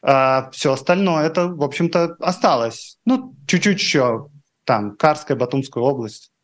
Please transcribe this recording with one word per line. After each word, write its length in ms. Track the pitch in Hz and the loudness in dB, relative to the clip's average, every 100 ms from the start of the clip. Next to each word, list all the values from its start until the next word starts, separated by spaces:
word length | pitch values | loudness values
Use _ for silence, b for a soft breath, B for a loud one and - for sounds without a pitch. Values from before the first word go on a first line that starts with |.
А 480 | 135 135 135 131 123 | 4 4 4 2 -2
всё 220 | - 147 | -4 -2
остальное 540 | 135 - 180 196 160 151 | -2 0 0 2 0 0
это, 200 | 160 175 | 0 -2
в 140 | 170 | -2
общем-то, 520 | 143 - 170 175 170 - | -4 -2 0 0 -2 -2
осталось. 800 | - 185 220 139 117 - - - - | -4 0 2 2 0 -6 -18 -8 -2
Ну, 300 | 254 - - - | -2 -2 -18 -2
чуть-чуть 320 | 180 208 196 | 0 2 0
ещё 500 | - 151 123 113 - - _ _ - | 0 2 2 0 -6 -20 _ _ -2
там 320 | 117 104 101 | 0 0 0
Карская, 400 | 156 151 - 139 | 2 2 -2 -2
Батумская 460 | 123 139 131 - | 0 -2 -4 -2
область 480 | 123 139 113 - - _ | 0 0 -6 -10 -20 _